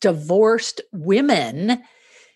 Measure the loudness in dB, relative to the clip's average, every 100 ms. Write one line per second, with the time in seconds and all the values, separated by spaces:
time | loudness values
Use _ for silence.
0 | -2 0 0 2 4 2 -2 -12 -14 -8
1 | 0 2 2 0 -2 -4 -2 -4 -6 _
2 | _ _ _